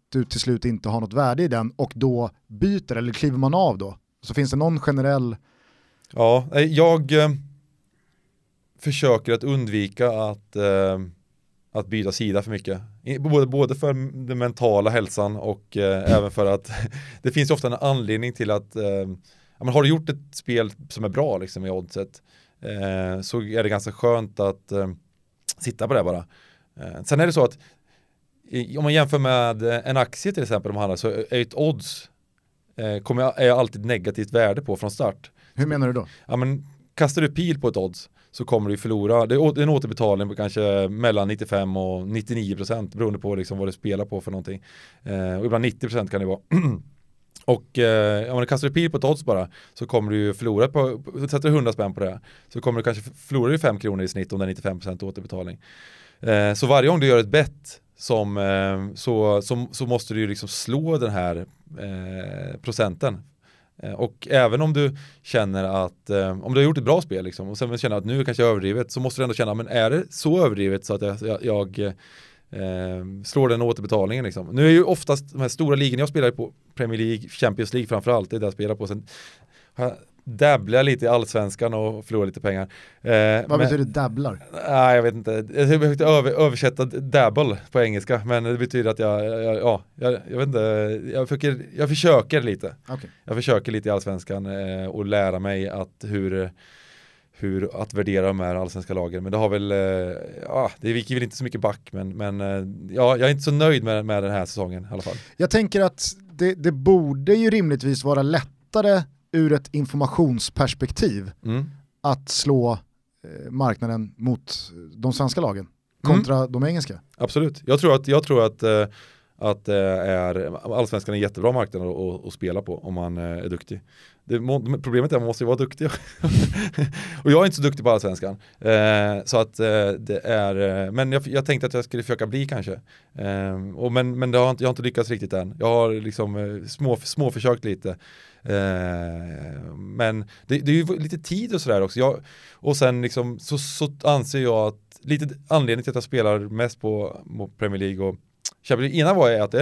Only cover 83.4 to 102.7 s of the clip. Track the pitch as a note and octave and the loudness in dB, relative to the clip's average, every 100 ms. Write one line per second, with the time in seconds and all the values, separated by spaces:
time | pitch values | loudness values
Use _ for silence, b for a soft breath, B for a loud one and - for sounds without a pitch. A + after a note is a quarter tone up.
83.4 | - D3 B2+ C#3+ C3+ D3 C3 A2+ C#3+ G2 | 2 2 4 2 0 0 -2 -2 -4 -6
84.4 | - - - C3+ B2+ B2 A#2 A2+ A2 A2 | -12 -10 0 4 6 6 4 0 -2 -4
85.4 | A2 C#3+ C#3 D#3 D3+ D3 D#3 D3+ B2+ B2 | -2 2 4 6 4 4 6 6 4 4
86.4 | D3+ A#2+ C3+ - B2+ - C3+ C#3 A2+ G#2+ | 2 4 0 0 -2 -4 0 4 6 4
87.4 | C#3 G2 - B2+ A2+ G#2 G2 A#2+ A2 A#2+ | 0 -2 -2 0 2 0 -2 -2 0 -2
88.4 | A#2 A#2+ B2 B2+ A2 A2 G#2+ G#2 G#2+ A2+ | 0 -2 -2 0 0 0 0 0 -2 -2
89.4 | A2+ A2 A#2+ G2+ - - B2+ B2 - B2 | -2 0 2 0 -4 -4 -2 -2 -4 -4
90.4 | C#3 B2 A2 G#2+ G#2+ G#2+ A2+ C3 B2+ C#3+ | -2 0 2 2 0 -4 -4 -4 -2 -2
91.4 | D3 B2+ - - D3 D3 E3+ C3+ G#2 D3+ | -2 -4 -6 -4 -2 2 6 6 4 0
92.4 | A#2+ F#2+ - - - C3 - - - A2 | 0 -4 -6 -12 -12 -12 -14 -16 -8 -4
93.4 | B2+ A2 A#2+ G#2+ G#2+ G2+ G2+ F#2 - G2 | 2 2 0 -2 0 -2 -2 -6 -6 -8
94.4 | G2 G2 F#2+ F#2+ F#2+ G2 G2+ G#2 F#2+ F#2 | -6 -6 -6 -6 -6 -6 -2 2 2 0
95.4 | G2 F#2+ F#2+ G2 F#2 _ G#2+ G#2 F#2+ F#2+ | -2 -4 -4 -6 -10 _ -6 -4 -2 -2
96.4 | F#2 b b b b b b b b - | -4 b b b b b b b b -8
97.4 | G2+ F#2+ G2 - G#2+ G2+ G2+ F#2+ F#2+ G2 | -4 -2 -4 -6 -6 -4 0 2 2 0
98.4 | F2+ F2+ F#2 F#2 F2+ F#2 F2 F2+ F#2+ G#2+ | -2 -4 -6 -8 -6 -6 -4 -6 -4 0
99.4 | G#2+ G2+ G2+ G2 F#2+ F#2+ F2+ F2 - - | 0 0 0 0 0 -2 -4 -8 -12 -14
100.4 | - C3 A#2 - A2 A#2 A2 B2+ A#2+ - | -6 -2 -2 -4 -4 -4 -2 -4 -4 -6
101.4 | B2 A2 G#2 G2+ - F#2+ F#2+ G#2+ G#2 G2+ | -8 -2 -2 -4 -10 -10 -8 -6 -6 -4
102.4 | G2 G2 F#2+ | -4 -4 -6